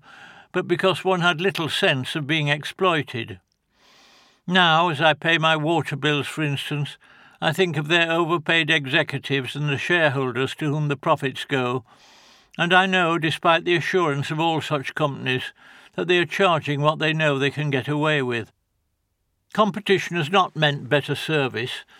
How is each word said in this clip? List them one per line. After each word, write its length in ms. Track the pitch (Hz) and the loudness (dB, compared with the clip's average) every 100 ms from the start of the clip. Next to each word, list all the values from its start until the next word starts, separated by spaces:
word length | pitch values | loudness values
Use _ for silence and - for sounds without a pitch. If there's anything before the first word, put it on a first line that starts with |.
| - - - - - | -10 -20 -20 -20 -6
but 160 | 180 185 | -6 -2
because 360 | 175 190 156 | 0 2 0
one 160 | 190 185 | 0 2
had 200 | 175 156 | 2 2
little 280 | 190 156 156 | -2 -2 -4
sense 460 | - 196 135 123 | 0 0 0 -2
of 140 | 165 135 | -6 -2
being 200 | 160 147 | 0 0
exploited. 920 | 151 - - 185 160 139 117 107 92 _ _ _ _ _ _ _ _ _ _ - | -2 -4 -2 0 0 -2 -8 -10 -14 _ _ _ _ _ _ _ _ _ _ -2
Now, 420 | 185 175 160 175 | 2 4 4 2
as 120 | 139 | 2
I 140 | 160 | 2
pay 220 | 151 165 165 | 2 2 2
my 200 | 156 156 | 2 2
water 400 | 151 165 - 139 | 0 0 -2 -4
bills, 320 | 151 147 - | -2 -2 -4
for 140 | - | -4
instance, 540 | 151 139 - 147 143 - _ - - _ | -2 -4 -4 -6 -6 -8 _ -20 -20 _
I 120 | 165 | -4
think 240 | 160 185 151 | 0 0 0
of 120 | 151 | 0
their 220 | 170 170 | 2 2
overpaid 600 | 165 165 170 156 165 156 | 2 0 0 2 0 2
executives 880 | 160 131 160 139 143 - 139 123 147 | 0 2 0 0 -4 -4 -4 -4 -4
and 120 | 147 | -4
the 80 | 139 | -2
shareholders 800 | - 175 156 131 131 120 131 | 0 2 2 2 -2 -2 -4
to 160 | - 156 | -2 -2
whom 180 | 151 147 | 0 -2
the 80 | 139 | -2
profits 480 | 170 147 139 123 | 0 0 0 -6
go, 400 | - 139 123 123 - _ - - - _ _ - | -4 -2 0 -2 -6 _ -20 -20 -20 _ _ -4
and 160 | 170 | 2
I 100 | 185 | 4
know, 320 | 190 185 165 170 | 4 2 2 2
despite 480 | 156 - 175 165 | -2 0 2 2
the 120 | 175 170 | 2 0
assurance 540 | - 185 165 143 135 | 0 0 0 0 -2
of 80 | 156 | -2
all 220 | 165 160 | 0 -2
such 340 | - 147 127 | -2 -4 -4
companies, 600 | - 151 135 127 127 - - - - - | -4 -4 -2 -4 -4 -4 -14 -20 -20 -12
that 120 | - 175 | -6 0
they 120 | 180 | 2
are 80 | 165 | 0
charging 560 | - 190 160 143 143 | 2 2 2 0 0
what 160 | 147 156 | 0 2
they 160 | 156 | 0
know 240 | 160 156 139 | 2 0 2
they 120 | 139 | 0
can 200 | 139 147 | 0 -2
get 180 | 135 117 | -2 -2
away 320 | 147 156 147 | -2 0 0
with. 320 | 123 117 104 _ _ _ _ _ _ _ _ _ _ | 0 -4 -6 _ _ _ _ _ _ _ _ _ _
Competition 640 | - 214 175 - 190 - 175 | 0 0 0 0 0 0 -4
has 120 | 156 | 0
not 240 | 196 175 | 2 2
meant 360 | 156 151 143 120 | 2 0 0 0
better 240 | 143 135 | 0 0
service, 720 | 139 - 156 131 107 123 - - - | -4 -2 0 0 -2 -6 -8 -14 -20